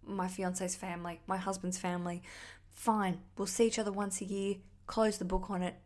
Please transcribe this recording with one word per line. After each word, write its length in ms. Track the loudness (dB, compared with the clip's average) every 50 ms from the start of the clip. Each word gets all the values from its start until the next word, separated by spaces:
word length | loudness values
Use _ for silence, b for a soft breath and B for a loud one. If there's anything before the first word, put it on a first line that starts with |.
| -8
my 200 | -4 -2 -2 -2
fiancé's 500 | -2 -2 -2 -2 -2 0 0 -2 -2 -4
family, 460 | -4 -4 -6 -6 -4 -6 -6 -8 -8 -4
my 120 | -2 -2 0
husband's 400 | 0 -2 -2 -2 -2 -2 -2 0
family. 440 | 0 0 0 0 0 -2 -4 -4 B B B B B B B B B -20
Fine, 500 | -16 -2 2 4 4 6 4 2 2 0 -4 -14 -6
we'll 100 | -4 -4
see 200 | -2 4 6 6
each 120 | 6 6 2
other 140 | 0 0 0
once 280 | 0 0 -2 -2 -4
a 40 | -4
year, 320 | -2 -2 0 0 0 0 -2 -4 -18 -20 -18 -12
close 320 | -4 2 4 4 4 4 2
the 60 | 0
book 260 | 0 0 0 0 0
on 120 | -2 0 0
it 140 | 0 -2 -6 -18